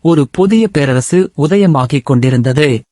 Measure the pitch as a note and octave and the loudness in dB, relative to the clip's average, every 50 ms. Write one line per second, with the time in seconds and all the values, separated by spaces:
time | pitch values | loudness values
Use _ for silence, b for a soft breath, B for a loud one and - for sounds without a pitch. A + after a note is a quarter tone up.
0 | - E3 E3+ D#3 C#3+ - - - F#3 G3 A3 A3 A3 G#3 G#3 D#3 C#3+ C3+ B2+ B2+ | 2 2 2 2 0 -2 -2 -2 0 2 2 0 0 0 -2 -2 -2 0 0 -2
1 | B2+ - - F3+ F#3 - _ - C#3+ D3+ F#3+ G3+ G3+ F3+ D#3 C3+ B2+ A#2 D3 C#3 | -2 0 0 0 0 -2 _ -4 -2 0 0 2 2 2 2 0 0 -2 -4 -4
2 | - - C3+ B2 B2 C3 B2+ B2 A#2 C3 B2+ C#3 D3+ C#3+ B2 G#2+ - _ | -2 0 0 0 2 0 0 0 0 0 0 0 0 0 -2 -4 -6 _